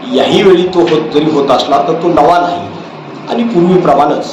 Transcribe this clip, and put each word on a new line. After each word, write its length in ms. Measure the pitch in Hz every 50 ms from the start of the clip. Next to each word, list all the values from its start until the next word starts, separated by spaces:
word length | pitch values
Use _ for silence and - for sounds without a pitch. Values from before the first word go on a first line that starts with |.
| - - 123
याही 280 | 127 - - - 196 208
वेळी 200 | 196 175 170 180
तो 160 | 180 - 175
होत, 320 | 165 147 156 151 - - -
जरी 160 | 147 156 156
होत 200 | 151 143 131 -
असला 320 | 127 123 - 143 143 - -
तर 60 | 170 160 165 165
तो 40 |
नवा 320 | 175 156 151 143 165 175 175
नाही 280 | 175 175 175 180 202 - - - - - - - - - - - - -
आणि 140 | 120 233 233
पूर्वीप्रमाणेच 840 | 233 - 175 170 185 185 170 143 147 143 143 147 147 131 - - -